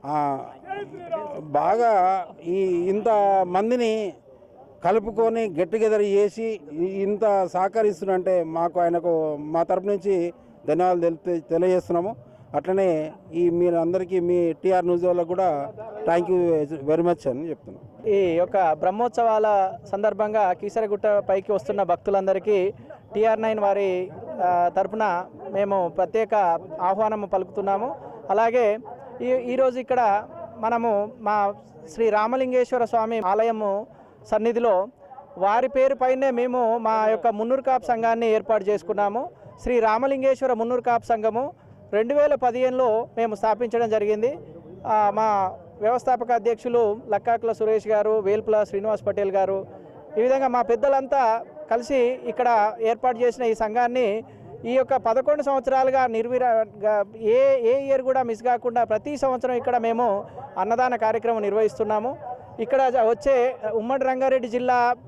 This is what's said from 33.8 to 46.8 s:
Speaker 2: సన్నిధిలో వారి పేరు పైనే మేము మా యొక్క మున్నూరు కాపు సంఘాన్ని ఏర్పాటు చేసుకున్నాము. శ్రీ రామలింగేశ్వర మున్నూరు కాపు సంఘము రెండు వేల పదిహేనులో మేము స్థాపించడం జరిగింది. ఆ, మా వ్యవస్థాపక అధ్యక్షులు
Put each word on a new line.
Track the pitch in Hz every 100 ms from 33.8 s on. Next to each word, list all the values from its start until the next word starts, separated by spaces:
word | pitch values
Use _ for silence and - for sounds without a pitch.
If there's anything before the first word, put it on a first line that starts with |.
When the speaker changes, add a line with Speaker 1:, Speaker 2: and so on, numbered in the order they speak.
| 220 - - - -
Speaker 2:
సన్నిధిలో | 220 226 233 233 185 208 _ - - - -
వారి | 196 220 262
పేరు | 269 269
పైనే | 269 254 262 269
మేము | 240 247 247 233 233
మా | 220 220 214
యొక్క | 220 233
మున్నూరు | 208 226 262
కాపు | 269 254
సంఘాన్ని | 247 226 226 226 226
ఏర్పాటు | 220 196 214
చేసుకున్నాము. | 196 208 - 208 202 220 330 - - -
శ్రీ | - 247
రామలింగేశ్వర | 226 220 269 277 269 262 262
మున్నూరు | 240 233 247
కాపు | 240 233 -
సంఘము | 226 220 220 277 - - - -
రెండు | 202 233
వేల | 285 294
పదిహేనులో | 277 247 233 254 254 254 220 - -
మేము | 226
స్థాపించడం | 208 220 208 240 233 233
జరిగింది. | 220 208 214 240 311 - - - - -
ఆ, | 214 208
మా | 202 220 202 190 - - -
వ్యవస్థాపక | 214 247 262 247 240
అధ్యక్షులు | 233 220 226 247 240